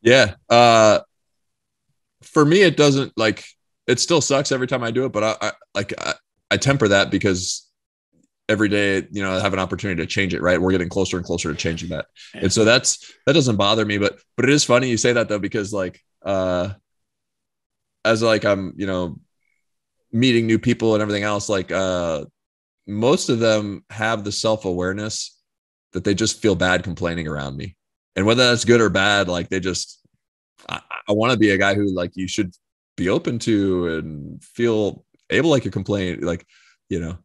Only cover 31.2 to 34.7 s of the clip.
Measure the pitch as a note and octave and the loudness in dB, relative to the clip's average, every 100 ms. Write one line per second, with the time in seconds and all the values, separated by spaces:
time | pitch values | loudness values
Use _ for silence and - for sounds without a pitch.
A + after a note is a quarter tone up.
31.2 | A#2 A#2+ G#2+ G2 G2 G2+ G2+ F#2 F2 F2+ | 0 2 2 4 2 2 0 -2 -6 -6
32.2 | F#2 - G2 - _ _ _ - F2+ B2+ | -8 -4 -4 -6 _ _ _ -6 -2 0
33.2 | E3+ A#2+ - G#2+ G2 F2+ F2 D#2+ D#2+ D2+ | -2 -6 0 0 2 0 -2 -4 -8 -12
34.2 | C#2+ - - - A#2 | -14 -18 -20 -4 0